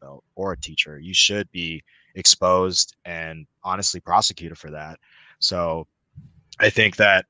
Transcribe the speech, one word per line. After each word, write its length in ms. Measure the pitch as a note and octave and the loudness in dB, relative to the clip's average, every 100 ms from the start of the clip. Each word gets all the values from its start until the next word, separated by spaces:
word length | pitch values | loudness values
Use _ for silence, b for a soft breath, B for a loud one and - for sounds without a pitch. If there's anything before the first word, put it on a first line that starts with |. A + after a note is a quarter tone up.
belt 220 | C#2 C#2 _ - | -20 -20 _ -8
or 180 | F#2+ | -8
a 40 | D#2+ | -8
teacher. 400 | D#2 D#2 D2+ D2 | -8 -4 -6 -6
You 140 | E2+ | -4
should 380 | F#2 - G#2 F#2+ | 0 0 0 -6
be 320 | F2+ E2 D#2+ _ b b - | -6 -8 -8 _ b b 0
exposed 800 | - - F#2 F#2 F#2 F2 - - F2 | 2 4 4 4 2 0 -4 -6 -14
and 400 | E2 D#2+ D#2+ D2+ _ | -12 -10 -12 -18 _
honestly 360 | F#2 F#2+ G2+ F2+ | -6 -4 -4 -6
prosecuted 580 | - F#2+ - - E2 D#2+ | 0 2 2 -4 -12 -14
for 140 | D2+ | -16
that. 280 | D2+ D2+ E2 b b b b | -14 -14 -16 b b b b
So 480 | - F2+ E2+ D#2+ D#2 _ _ - - _ _ - | -4 -2 -2 -4 -8 _ _ -20 -20 _ _ 0
I 120 | G#2+ | 2
think 240 | - G#2+ - | 4 2 4
that 280 | G#2 F#2+ - | 6 4 2